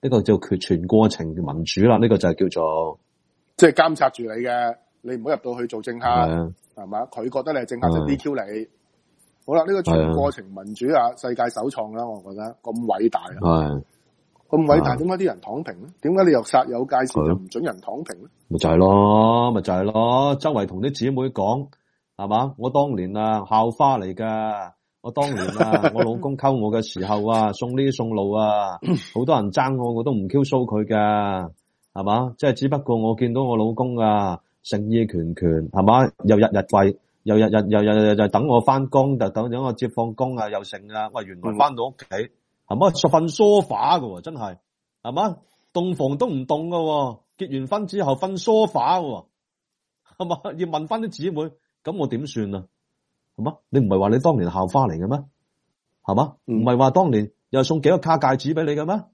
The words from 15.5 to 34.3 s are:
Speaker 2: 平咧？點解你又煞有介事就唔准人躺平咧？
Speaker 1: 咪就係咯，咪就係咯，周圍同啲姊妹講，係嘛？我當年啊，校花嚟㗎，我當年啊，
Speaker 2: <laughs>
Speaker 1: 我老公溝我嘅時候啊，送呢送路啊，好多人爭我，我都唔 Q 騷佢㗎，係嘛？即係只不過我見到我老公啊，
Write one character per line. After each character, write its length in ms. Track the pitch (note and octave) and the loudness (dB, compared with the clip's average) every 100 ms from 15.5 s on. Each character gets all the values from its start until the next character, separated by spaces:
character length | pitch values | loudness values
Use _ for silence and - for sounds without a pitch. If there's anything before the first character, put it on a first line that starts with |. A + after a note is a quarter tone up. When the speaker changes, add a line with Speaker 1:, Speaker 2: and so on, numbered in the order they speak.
| A#2 | -10
Speaker 2:
平 120 | E3+ F2+ | -10 -14
咧？ 100 | G#2 _ | -18 _
點 140 | C#3+ F#3 | -2 4
解 80 | |
你 60 | F#3 | 4
又 100 | C#3 | 4
煞 240 | A2 C3 C3 | 4 2 2
有 180 | A#2+ | -2
介 120 | C3+ C3 C3 | -2 0 0
事 60 | |
就 220 | - D2+ | 0 2
唔 120 | F#2 F#3 | 0 -2
准 140 | - | -6
人 180 | D#3+ F#2+ | -6 -6
躺 140 | - A2+ | -10 -10
平 160 | E3+ F2 | -10 -14
咧？ 100 | A#2+ _ _ | -16 _ _
Speaker 1:
咪 100 | D#2+ | -2
就 100 | D#2+ | 2
係 80 | E2 | 6
咯， 760 | F#2 G2 G2+ G#2+ A2 A#2 A#2+ | 6 6 6 6 6 4 2
咪 80 | A2 | 0
就 120 | F2+ | -2
係 100 | F2+ | -2
咯， 500 | G2 G#2+ A#2 B2+ C#3 C#3 | 0 0 2 2 2 0
周 100 | D#3 | -2
圍 160 | C3+ G2+ | -2 -4
同 140 | F#2 | -4
啲 100 | B2+ | -6
姊 180 | C#3+ A#2+ | -4 -4
妹 120 | C3+ C3 | -2 -4
講， 400 | A#2 G2 B2+ C#3 _ _ _ _ _ | -2 -2 -2 -6 _ _ _ _ _
係 100 | G2 | -4
嘛？ 280 | G#2+ C3+ C3+ | -2 -2 -4
我 120 | A#2+ | -2
當 260 | C3+ C#3+ A2+ | 0 0 -2
年 200 | F2+ G#2 | -4 -4
啊， 280 | A2 A2 G2 | -2 -2 0
校 220 | A2 A#2 | 0 0
花 260 | A2+ C#3 C3 | 2 0 0
嚟 160 | F#2+ | -4
㗎， 600 | F#2 A2 A2 A2 G#2 F#2 _ _ _ | -6 -6 -4 -4 -6 -10 _ _ _
我 80 | A#2 | -10
當 200 | A#2+ C#3+ | -4 -4
年 60 | B2 F#2+ | -2 -6
啊， 460 | G2+ A2 C#3+ D3+ | -2 0 2 0
Speaker 2:
<laughs> 20 | |
Speaker 1:
我 80 | A2 | 0
老 120 | A2+ A#2 | -2 -2
公 200 | D#3 C3+ | -6 -2
溝 160 | C#3 C3+ | 0 0
我 120 | G#2+ | 0
嘅 100 | A2+ | -2
時 240 | A2+ - F#2+ | -4 -6 -4
候 180 | G#2 G#2 | -2 0
啊， 220 | A2+ G#2+ | 2 0
送 240 | G2+ A#2+ B2+ | -2 -6 -2
呢 140 | C#3 | -2
送 180 | C3+ A2+ | -2 -4
路 220 | G#2+ G2 | -2 0
啊， 480 | G#2+ G#2+ G#2 G2+ F2 - F3 - | 0 2 0 -2 -6 -2 -4 -2
好 100 | - | -6
多 120 | C3 D3 | 0 0
人 160 | G2+ | 0
爭 240 | F#2 C3 C3+ | -2 0 -2
我， 120 | A#2+ | -4
我 80 | A#2 | -4
都 80 | A#2+ | -2
唔 140 | A#2+ F#2+ | -2 0
Q 160 | C#3 | 0
騷 220 | C#3 C3+ A#2 | 0 0 0
佢 180 | G#2+ | -2
㗎， 680 | G#2+ G#2+ G#2 G#2 G2+ F#2+ E2+ E2+ _ _ _ | 0 2 2 2 0 -4 -8 -14 _ _ _
係 80 | - | -8
嘛？ 320 | G2 A2 B2+ A2+ | 0 0 -2 -2
即 100 | D3 | -2
係 40 | |
只 160 | B2+ C#3 | 0 0
不 100 | C#3+ | -2
過 160 | C#3 A#2 | -2 0
我 180 | A2 | 0
見 180 | A2 B2 | 0 0
到 120 | A#2 | 0
我 120 | C3+ A#2 | 0 0
老 160 | G#2+ | 0
公 240 | A2+ B2+ A#2+ | 0 -4 0
啊， 420 | A2 G#2 G2 | 2 2 0